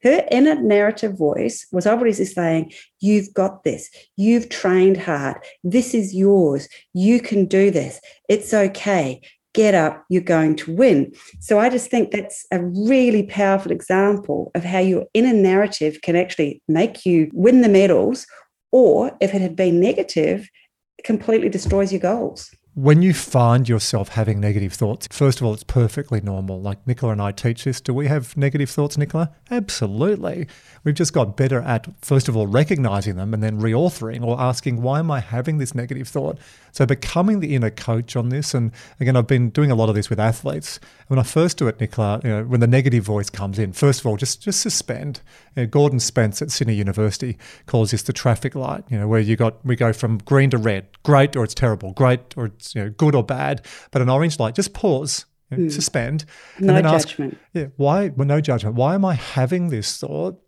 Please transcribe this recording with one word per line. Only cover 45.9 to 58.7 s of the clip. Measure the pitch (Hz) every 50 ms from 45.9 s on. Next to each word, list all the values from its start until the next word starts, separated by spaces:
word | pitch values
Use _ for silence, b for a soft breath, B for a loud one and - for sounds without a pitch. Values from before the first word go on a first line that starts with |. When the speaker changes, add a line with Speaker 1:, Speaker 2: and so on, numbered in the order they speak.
| 135 123
Speaker 2:
Spence | - - - 131 113 107 101 - 147
at | 151
Sydney | - - 135 110 113
University | 104 101 98 92 117 107 107 92 - - 123 110 B B B B B B
calls | - - 117 110 104 -
this | 107 -
the | - 127
traffic | - - 131 113 - - 135 -
light, | 143 127 135 147 - 202 -
you | 123 104
know, | 104 107
where | 110 113
you | 110 104 113
got, | 104 117 110 113 - -
we | 131 123
go | 113 120 113 107
from | - - 113 113 104
green | - - 143 139 135 135
to | 127 120
red, | 107 113 101 95 95 _ _ - _
great | - 147 139 139 147 -
or | 131 113
it's | 104 -
terrible, | - - 120 110 95 - 95 95
great | - 135 127 127 123 123 _ -
or | - 120
it's, | 110 101 _ - - -
you | 110 101
know, | 107
good | 107 - 156 151 147
or | 135 107
bad. | - 139 127 69 69 143 120 B B B B B B
But | - 135 127
an | 123
orange | 127 139 160 170 151 -
light, | 123 110 113
just | - 196 - -
pause, | - - 202 151 131 151 139 - - - _ _ _ _ _
you | 139
know, | 190 175
Speaker 1:
Mm. | 160 147
Speaker 2:
suspend, | 143 - - - 143 117 123 147 156 151 B B B B B B B
Speaker 1:
No | 190 190 185
Speaker 2:
and | 190 175
then | 156 156
ask, | 160 151 -
Speaker 1:
judgment. | - - 143 131 - - _ _ _
Speaker 2:
yeah, | 180 151 135 -
why? | - 139 143 156 190 202 180
Well, | 139 127 139 139
no | 143 156 151
judgment. | 151 127 113 98 107